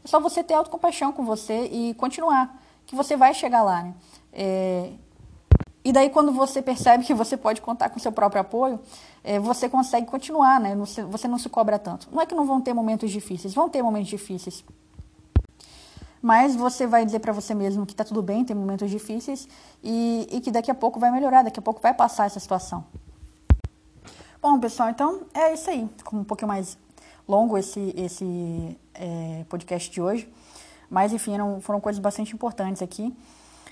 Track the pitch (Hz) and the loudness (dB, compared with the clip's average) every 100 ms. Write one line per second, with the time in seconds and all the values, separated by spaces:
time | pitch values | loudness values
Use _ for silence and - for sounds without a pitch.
0 | - 302 320 339 339 311 320 339 349 339 | 2 2 4 -2 2 2 0 0 -2 0
1 | 277 294 240 220 - 220 247 233 233 226 | -4 -2 -4 -4 -4 -4 -4 -4 -4 -2
2 | 269 277 330 269 254 - _ _ - 254 | -4 -2 2 2 2 -4 _ _ -10 -4
3 | 277 294 262 294 262 240 208 175 175 180 | 0 6 6 6 0 2 4 2 -4 -12
4 | - - _ - 196 190 185 180 180 - | -20 -20 _ -6 -2 0 0 -2 -4 -12
5 | - _ - - - - - - 262 262 | -20 _ -20 -6 4 4 4 -6 4 6
6 | 277 294 294 262 269 269 262 247 254 240 | 6 4 2 2 0 -2 -4 0 6 6
7 | 247 247 220 269 214 220 - 240 - 233 | 6 0 0 -2 -2 -2 -4 -2 -2 -2
8 | 240 220 208 196 190 233 262 240 - - | -4 2 2 2 -2 0 0 -2 -10 -20
9 | - - - 202 208 247 247 262 254 240 | -20 -14 -4 -2 0 0 0 0 2 0
10 | 233 269 285 311 262 262 208 202 202 - | -2 -8 -4 4 6 6 2 -4 -6 -8
11 | 185 214 247 240 247 - 214 208 196 175 | -8 -6 -4 -4 -4 0 2 2 -2 -12
12 | - 302 330 330 285 269 262 240 220 220 | -6 -4 -2 0 0 0 0 -2 0 -2
13 | 220 202 - 180 196 190 330 294 233 214 | -4 -6 -8 -10 -6 -2 0 0 -2 -2
14 | 196 208 - 185 180 - - - _ - | -4 -8 -10 -10 -10 -16 -20 -20 _ -20
15 | - _ - - - _ - - - - | -20 _ -2 -2 -2 _ -20 -20 -20 -20
16 | - _ 233 226 269 247 247 247 247 233 | -20 _ 4 6 6 4 0 0 2 4
17 | 220 214 220 208 202 208 196 196 196 - | 4 -2 -2 -4 -4 -2 0 -2 -4 -6
18 | 214 220 185 208 247 208 196 196 202 208 | -6 -4 -2 -2 -2 -2 -4 -4 -4 -6
19 | 214 220 254 269 - - - _ - 226 | -6 -10 -8 -10 -12 -20 -20 _ -6 -2
20 | 233 233 - 247 247 226 226 254 226 233 | 0 -2 -4 -6 -2 -2 0 0 0 2
21 | 240 254 277 254 233 220 214 220 233 254 | 2 2 6 6 6 0 -4 0 2 4
22 | 247 - 202 202 - 185 - 175 160 - | 2 2 -2 -2 -4 -4 -4 -10 -12 -18
23 | - - - _ - - - _ _ - | -20 -20 -20 _ 2 2 2 _ _ -20
24 | - - - _ 285 285 233 - 226 233 | -20 -20 -20 _ 4 4 2 -2 -2 0
25 | 294 381 339 - 320 320 320 311 220 - | -2 -2 -6 2 2 2 -4 -4 -4 -10
26 | - 214 202 208 214 196 185 - _ _ | -8 -6 -6 -6 -4 -4 -6 -12 _ _
27 | - - - 202 233 208 190 - 196 180 | -20 -16 0 2 4 0 -4 -6 -6 -6
28 | 180 170 185 175 170 165 165 165 _ - | -8 -6 -8 -6 -6 -8 -8 -12 _ -14
29 | 180 170 165 160 160 180 - 175 175 - | -10 -8 -8 -10 -10 -10 -8 -8 -8 -6
30 | 175 226 - - - - - - - 185 | -4 -4 -6 -20 -20 -20 -20 -20 -4 0
31 | 202 220 220 202 208 196 - 208 208 202 | 0 0 -4 -4 -4 -6 -4 -4 -4 -2
32 | 202 202 214 220 240 226 190 190 180 - | -4 -4 -8 -6 -8 -4 -6 -6 -8 -8
33 | 226 247 - - - - - | -10 -10 -18 -20 -20 -20 -20